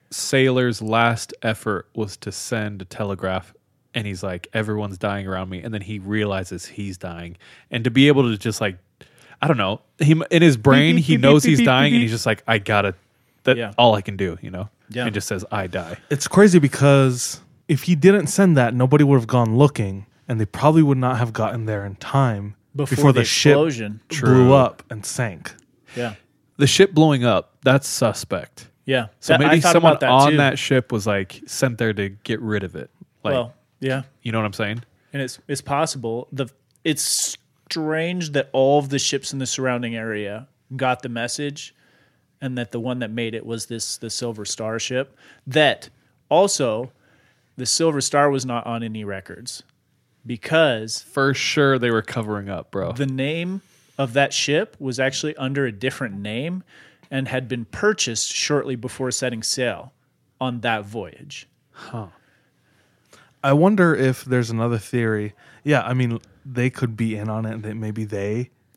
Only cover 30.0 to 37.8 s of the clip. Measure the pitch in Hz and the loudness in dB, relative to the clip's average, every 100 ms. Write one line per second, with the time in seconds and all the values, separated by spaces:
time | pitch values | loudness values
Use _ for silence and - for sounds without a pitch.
30 | 127 131 147 147 139 139 - 131 - 110 | 6 6 6 6 2 0 0 0 0 -4
31 | 104 101 95 - - - 131 113 113 104 | -2 -2 -4 -12 -12 -2 -2 0 -2 -2
32 | 98 101 - 110 110 104 92 78 - _ | -6 -8 -8 -6 -2 -4 -4 -12 -16 _
33 | - _ 208 131 120 - _ - 131 135 | -20 _ -2 -2 -4 -12 _ -8 -4 -4
34 | 135 _ 120 113 107 98 104 117 - _ | -8 _ -4 -2 -4 -4 -6 -6 -12 _
35 | _ 139 131 - - 139 - 143 160 139 | _ -8 -8 -10 -10 -10 -4 -2 -2 -4
36 | 117 117 - 143 131 _ _ _ 160 156 | -8 -8 -8 -8 -8 _ _ _ -4 -4
37 | - - - - _ _ - 170 | -2 -4 -4 -8 _ _ -10 -6